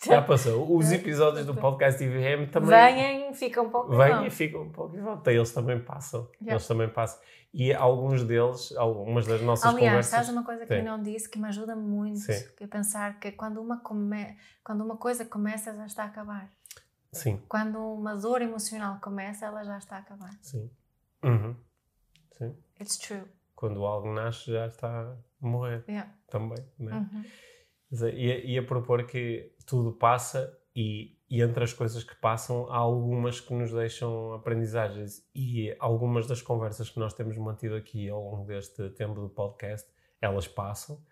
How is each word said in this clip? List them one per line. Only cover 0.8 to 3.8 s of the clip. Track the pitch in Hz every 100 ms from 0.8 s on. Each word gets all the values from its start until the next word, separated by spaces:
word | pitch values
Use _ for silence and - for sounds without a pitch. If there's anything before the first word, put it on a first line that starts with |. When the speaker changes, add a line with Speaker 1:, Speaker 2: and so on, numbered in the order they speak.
| 156
Speaker 1:
É. | 180
Speaker 2:
episódios | 185 147 151 147 143
do | 127
podcast | 135 135 139 131
I | 131
V | 127
M | 131 147 143
também | - 202
Speaker 1:
Venham, | 226 240 262 269 277 277
ficam | 269 254 240 226
um |
pouco | 240